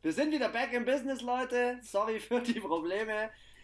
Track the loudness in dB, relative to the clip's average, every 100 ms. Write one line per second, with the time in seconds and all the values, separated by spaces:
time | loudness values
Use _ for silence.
0 | -2 2 2 2 0 0 0 0 2 0
1 | 0 -4 -2 -2 0 2 0 -2 -2 0
2 | 0 -2 0 0 2 -2 0 0 0 -2
3 | 0 -2 -2 -6 -20 -20